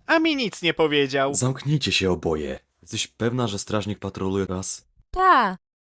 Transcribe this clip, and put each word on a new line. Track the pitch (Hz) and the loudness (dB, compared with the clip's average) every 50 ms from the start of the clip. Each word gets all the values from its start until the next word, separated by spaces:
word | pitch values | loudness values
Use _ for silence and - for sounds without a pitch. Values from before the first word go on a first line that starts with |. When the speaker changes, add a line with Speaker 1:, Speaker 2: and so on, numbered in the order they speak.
| _ | _
Speaker 1:
A | - 311 330 | 0 2 2
mi | 320 330 302 | 2 2 0
nic | 269 247 190 - - | 0 -2 -4 -4 -2
nie | 175 165 156 | -2 0 2
powiedział. | - 160 151 147 147 143 131 131 139 135 139 - | 2 2 2 4 2 2 2 2 0 0 2 2
Speaker 2:
Zamknijcie | - 127 131 135 - - 139 151 147 - 98 | 2 0 0 0 -2 -2 0 0 0 0 0
się | 90 - 98 95 | 0 2 2 2
oboje. | 87 82 - 87 80 78 73 67 67 - - _ _ _ | 0 0 0 -2 -2 -2 -2 -4 -8 -10 -12 _ _ _
Jesteś | - - - 107 - | -14 -8 -6 -6 -6
pewna, | - _ - 113 117 120 127 120 | -6 _ -4 -2 -2 0 0 -2
że | 107 101 98 | -2 -2 -4
strażnik | - - 107 107 98 104 101 - | -4 -2 -2 -2 -2 -4 -6 -6
patroluje | - 98 - - 95 95 95 98 95 | -8 -8 -6 -4 -4 -2 0 0 -2
raz? | 92 92 92 95 - - - - _ _ _ _ _ | -2 -4 -4 -6 -6 -8 -8 -12 _ _ _ _ _
Speaker 3:
Ta, | - 370 370 370 339 269 226 190 190 - _ _ _ _ _ _ | -2 2 4 4 4 4 4 0 -2 -6 _ _ _ _ _ _